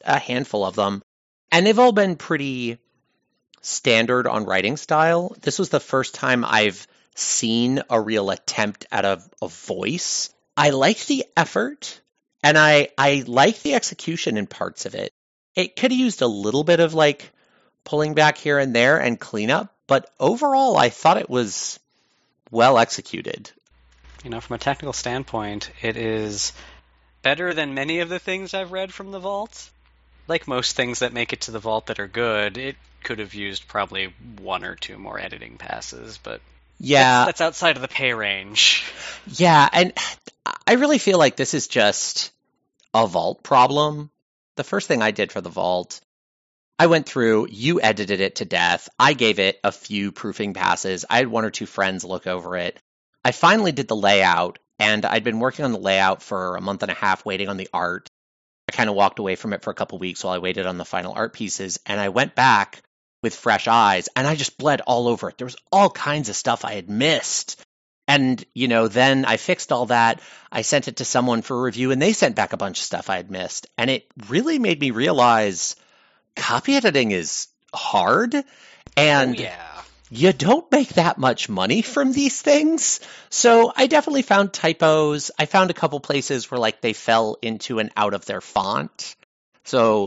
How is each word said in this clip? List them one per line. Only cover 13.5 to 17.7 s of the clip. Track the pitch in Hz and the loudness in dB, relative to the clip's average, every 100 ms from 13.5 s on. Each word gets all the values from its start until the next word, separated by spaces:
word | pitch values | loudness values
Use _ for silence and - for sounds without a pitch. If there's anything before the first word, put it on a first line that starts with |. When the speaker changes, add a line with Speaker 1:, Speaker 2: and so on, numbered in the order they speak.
| 226 | 2
Speaker 1:
the | 294 | -2
execution | 262 - - - 165 - 107 | -2 -2 -6 -8 -6 -4 -4
in | 98 | -4
parts | - 92 - - | -6 -8 -8 -12
of | |
it. | 98 101 - _ _ _ | -10 -10 -12 _ _ _
It | - 180 - | -4 -4 0
could | 254 | 0
have | 254 | 2
used | 254 - | 0 0
a | 123 | -2
little | 104 101 131 | 0 -2 0
bit | 156 170 | 2 4
of, | 165 | 4
like, | 160 151 143 - _ _ _ _ | 4 2 2 -8 _ _ _ _